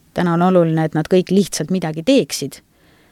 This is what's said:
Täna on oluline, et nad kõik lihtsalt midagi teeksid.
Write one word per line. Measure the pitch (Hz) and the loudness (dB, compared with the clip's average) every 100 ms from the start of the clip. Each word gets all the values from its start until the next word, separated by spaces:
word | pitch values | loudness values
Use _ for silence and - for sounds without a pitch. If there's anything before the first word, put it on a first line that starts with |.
| _ - | _ -4
Täna | 175 | 0
on | 170 180 | 2 2
oluline, | 185 165 160 160 | 4 2 0 -2
et | 156 | -4
nad | 151 | 0
kõik | 185 180 | 0 2
lihtsalt | 190 - - 214 | 0 0 -4 -4
midagi | 185 170 156 160 | -4 -4 -4 0
teeksid. | 269 147 - 135 - _ _ _ _ _ | 2 0 -6 -10 -12 _ _ _ _ _